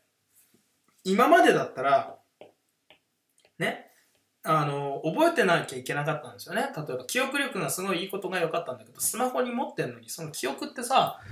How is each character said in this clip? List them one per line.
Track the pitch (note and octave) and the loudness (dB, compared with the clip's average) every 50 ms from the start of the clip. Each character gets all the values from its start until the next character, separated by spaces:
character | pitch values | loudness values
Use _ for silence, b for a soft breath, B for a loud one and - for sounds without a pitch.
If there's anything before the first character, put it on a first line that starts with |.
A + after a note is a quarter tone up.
| _ _ _ _ _ _ _ _ _ _ _ _ _ _ _ _ _ _ _ _ - | _ _ _ _ _ _ _ _ _ _ _ _ _ _ _ _ _ _ _ _ -2
今 | F#3 F#3+ G#3 B3 C#4+ | 0 4 6 6 8
ま | E4+ F4 E4+ | 8 8 8
で | C#4+ - | 8 6
だ | D#3 C3+ | 4 2
っ | - - | -4 -4
た | - - | -2 2
ら、 | C#3 C#3 C3+ C3+ - - - _ _ _ - - - _ _ _ _ _ _ _ _ - _ _ _ _ _ _ _ _ _ _ _ _ - | 4 4 2 2 0 -10 -18 _ _ _ -20 -20 -20 _ _ _ _ _ _ _ _ -20 _ _ _ _ _ _ _ _ _ _ _ _ -4
ね、 | E3+ A3 A3+ - - b b b b b b b _ _ _ _ - | -4 -4 -4 -6 -10 b b b b b b b _ _ _ _ -2
あ | E3 D#3+ D#3 D3 | 2 2 2 2
の、 | C#3+ C#3 C#3+ C#3+ C#3 C#3 - - | 0 -2 -2 -4 -4 -4 -4 -2
覚 | D#3+ F3+ B3+ D#4+ E4+ | 0 2 4 4 4
え | E4 | 4
て | C#4+ G#3+ | 4 4
な | F#3+ E3+ - - | 4 4 2 2
き | - C3 | -2 -8
ゃ | B2+ | -8
い | B2 | -6
け | - C#3+ | -4 -4
な | C#3+ D3 | -2 -2
か | D3+ D3 | -2 -4
っ | D3 - | -4 -6
た | - | -12
ん | - | -16
で | - | -16
す | - D3 | -12 -6
よ | F3+ | -4
ね。 | G#3+ C4 C#4 - | -4 -4 -4 -6
例 | E3 - - B2+ | -8 -8 -6 -6
え | |
ば、 | B2+ - | -8 -6
記 | - - B3 | -4 -2 -2
憶 | C4+ - - C#4 | -2 0 0 -2
力 | C#4+ B3 - G3 | -2 -2 -2 -4
が | E3 D3 | -4 -4
す | - - F#3 | -4 -4 -4
ご | G3 F#3 | -2 -2
い | E3 F#3+ | -2 -4
い | |
い | F#3+ | -6
こ | - F#3+ | -6 -6
と | - F3+ | -6 -4
が | F#3 F3+ | -2 -2
良 | E3+ D#3+ | -2 0
か | E3 E3+ | -2 -2
っ | - | -4
た | - B2+ | -6 -10
ん | A2+ | -12
だ | - | -14
け | - - | -16 -10
ど、 | - | -6
ス | - - - | -4 -4 -2
マ | A3 B3+ B3 | -2 -2 -2
ホ | B3+ B3+ B3 | 0 -2 -2
に | B3 | -2
持 | A#3 A#3+ D4 D4+ | -2 -4 -4 -4
っ | - | -4
て | - D3 | -6 -6
ん | B2+ A#2+ | -6 -6
の | A#2 | -12
に、 | - - | -14 -14
そ | - - E3 | -12 -10 -10
の | D3+ | -10
記 | - - - | -8 -6 -6
憶 | F#4 F#4 - D4 | -4 -4 -6 -8
っ | - | -10
て | - - A#3+ | -10 -8 -2
さ、 | A#3+ C4+ B3 F3+ - - B B B | 2 2 4 4 2 0 B B B